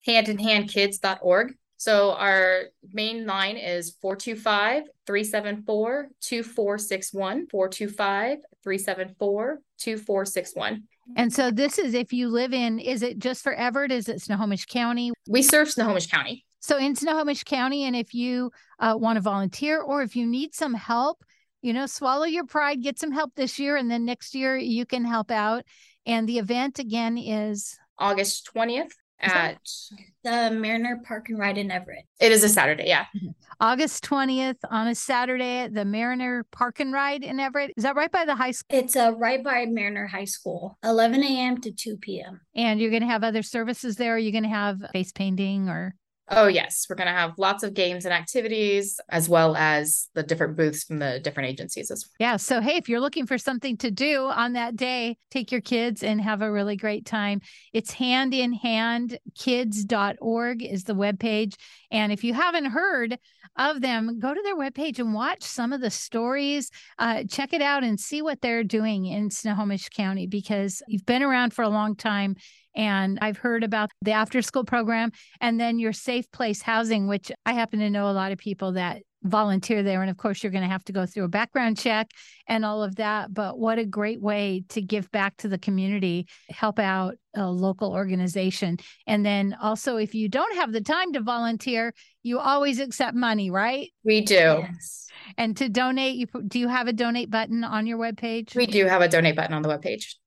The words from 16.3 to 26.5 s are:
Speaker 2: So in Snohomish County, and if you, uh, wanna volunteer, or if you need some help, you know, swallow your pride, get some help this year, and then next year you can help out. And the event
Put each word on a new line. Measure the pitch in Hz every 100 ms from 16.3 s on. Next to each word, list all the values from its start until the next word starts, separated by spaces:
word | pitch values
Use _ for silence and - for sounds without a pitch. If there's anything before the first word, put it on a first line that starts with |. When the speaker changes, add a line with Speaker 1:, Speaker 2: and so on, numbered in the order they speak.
| 240 _ _
Speaker 2:
So | - 285
in | 269 262
Snohomish | 311 311 294 285
County, | - 269 254 285
and | 269 247
if | 226
you, | 240 247 247 247 - _ -
uh, | 226 220
wanna | 220 220
volunteer, | 196 196 190 - 294 311
or | 285 285
if | 247 247
you | 233
need | 247 302 -
some | 302 226
help, | - 233 277 339 _ _ _ _
you | 240
know, | 233 269
swallow | - 262 277
your | 330 330 277
pride, | 302 285 285
get | 262 -
some | 320
help | 277 294 -
this | 262 -
year, | 285 285
and | 240
then | 233 233
next | 247 - 262
year | 262 262
you | 240 226 240
can | 254
help | 233 233 214
out. | 220 214 233 - - - _ -
And | 233 226
the | 240
event | 196